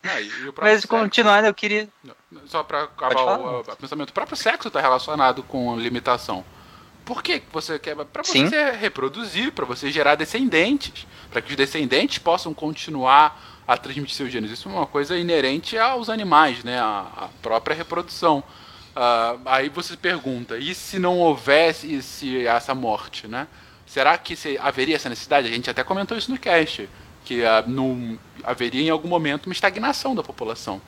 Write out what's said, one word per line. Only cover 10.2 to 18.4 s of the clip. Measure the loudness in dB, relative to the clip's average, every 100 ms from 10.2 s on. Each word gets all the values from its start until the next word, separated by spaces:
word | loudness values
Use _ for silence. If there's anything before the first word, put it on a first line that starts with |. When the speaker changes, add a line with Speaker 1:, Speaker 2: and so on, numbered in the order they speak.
| 0 0 2 2 2 0 -4 -14 -20 -20 -6
Speaker 1:
pra | -6
que | -6
os | 0
descendentes | 0 0 0 2 2 0
possam | 0 0 0
continuar | -8 -8 -8 -8 -2 6 8 8 2 -20 -16 -2
a | -2
transmitir | 0 -8 -8 -6
seus | -4
genes. | -4 -6
Isso | -8 -8
é |
uma | -4 -2
coisa | -2 -2 -2
inerente | 0 2 2 -2 -4 0
aos | 0 0 -4
animais, | -4 4 6 6 2
né? | -4 -2
A, | 0 -2 -6 -12
a | -14 -8
própria | -2 -2 0 -4
reprodução. | -4 -6 -6 0 2 2